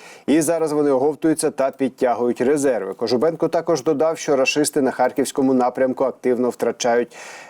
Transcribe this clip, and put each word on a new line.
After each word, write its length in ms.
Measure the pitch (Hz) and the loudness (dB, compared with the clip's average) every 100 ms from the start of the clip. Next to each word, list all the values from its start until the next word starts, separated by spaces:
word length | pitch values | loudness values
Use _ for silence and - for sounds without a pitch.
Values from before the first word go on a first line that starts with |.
| - - - | -20 -10 0
І 140 | 151 | 2
зараз 320 | 165 165 160 | 2 0 0
вони 180 | 147 143 | 0 2
оговтуються 600 | 135 143 143 160 151 156 | 2 2 0 0 0 -2
та 200 | - 135 | 0 -2
підтягують 680 | - 135 - 127 110 120 120 | -2 -4 0 0 2 0 0
резерви. 540 | 127 151 139 117 95 | 0 2 2 0 -4
Кожубенко 540 | 95 113 123 151 165 160 | -6 -2 0 0 0 -2
також 340 | 170 165 160 | -2 0 0
додав, 360 | 127 147 160 160 | 0 0 0 -2
що 180 | - 139 | -2 0
рашисти 460 | 131 147 147 156 | 2 0 0 0
на 80 | 135 | 0
Харківському 640 | - 127 - 127 - 135 | 0 0 0 -2 0 2
напрямку 500 | 131 123 123 127 127 | 2 0 0 -2 0
активно 460 | 131 - 127 117 123 | -4 -2 0 0 0
втрачають 680 | - 117 - 123 117 120 - - - - | -2 -4 -2 0 0 0 -8 -18 -18 -20